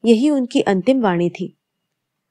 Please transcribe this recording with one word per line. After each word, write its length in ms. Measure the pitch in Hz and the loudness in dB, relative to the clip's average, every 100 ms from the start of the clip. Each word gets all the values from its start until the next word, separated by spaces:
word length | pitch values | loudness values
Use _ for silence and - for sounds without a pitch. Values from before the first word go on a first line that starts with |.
यही 260 | 233 220 285 | 4 4 4
उनकी 300 | 285 247 277 | 0 -2 -2
अंतिम 420 | - 190 175 269 | 0 0 0 0
वाणी 280 | 214 175 175 | 0 0 -2
थी 280 | 175 180 _ _ _ _ _ _ _ _ | -4 -14 _ _ _ _ _ _ _ _